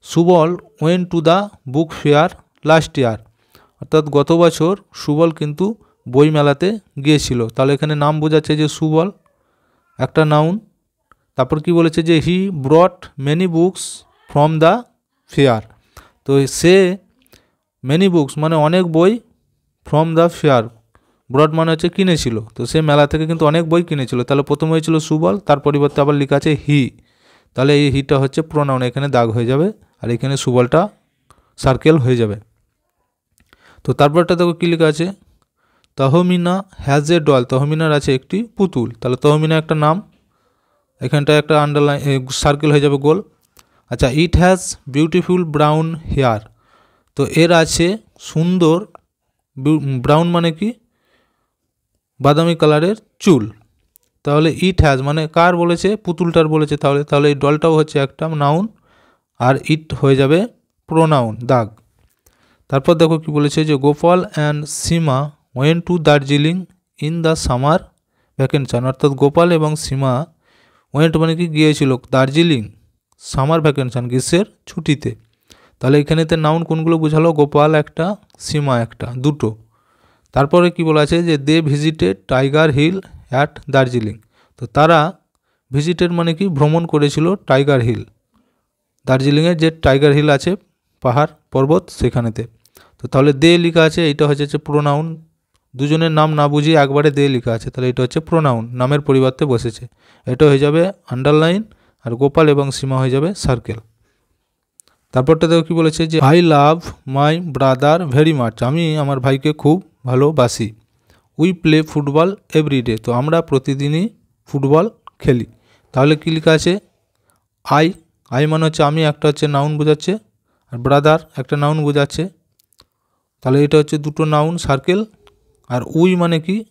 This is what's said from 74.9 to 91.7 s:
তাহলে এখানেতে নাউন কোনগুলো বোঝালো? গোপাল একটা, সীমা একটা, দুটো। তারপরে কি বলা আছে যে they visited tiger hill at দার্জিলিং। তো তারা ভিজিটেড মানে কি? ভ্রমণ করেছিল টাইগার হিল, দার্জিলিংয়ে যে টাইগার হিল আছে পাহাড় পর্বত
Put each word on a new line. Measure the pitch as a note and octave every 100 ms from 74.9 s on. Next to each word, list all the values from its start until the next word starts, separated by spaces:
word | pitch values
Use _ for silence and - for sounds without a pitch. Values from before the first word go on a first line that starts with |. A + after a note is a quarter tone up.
| C#3 - A2+ _ _ _ - _ _
তাহলে | B2+ D3
এখানেতে | D3 D#3+ D#3+ E3
নাউন | D#3 D#3+
কোনগুলো | E3 D#3+ D#3+ E3
বোঝালো? | D#3+ D#3 E3
গোপাল | D3+ D3 E3+ D3+ D#3
একটা, | C#3+ - E3+ G#3 _ _
সীমা | - D3+ C#3 B2
একটা, | A2+ - G#2+ B2
দুটো। | C#3 D3 A2 G#2+ _ _ _ _ _ _ _
তারপরে | - C#3 F3+ F3
কি | F3
বলা | D#3+ D#3
আছে | D3 E3+
যে | E3+ D3+
they | C#3 D#3+ D#3
visited | C#3+ D3+ D#3 F3 F#3+ -
tiger | C3 C#3 D3+ D#3+ C3+
hill | D3+ F#3+ - - _
at | B2+ D3 - -
দার্জিলিং। | C3+ C3 B2 G#2+ G#2 _ _ _ _
তো | A#2+
তারা | - D#3 E3 D3+ - _ _ _ _ _
ভিজিটেড | C3 D3+ E3+ F3
মানে | F3 E3+
কি? | D#3+ G3
ভ্রমণ | D3 D3 D#3+ E3
করেছিল | D3+ D3 C#3+ E3 G3
টাইগার | - C3+ C#3 C3+
হিল, | A#2 G#2+ G#2 _ _ _ _ _ _ _ _ _ -
দার্জিলিংয়ে | C3 C3+ C#3+ E3 E3+
যে | D#3+
টাইগার | D#3+ D3+ C3+ D3
হিল | C#3+ D3
আছে | C#3 - G3 _ _ _ _
পাহাড় | B2+ A#2+ D3+ _ _
পর্বত | C3+ C3+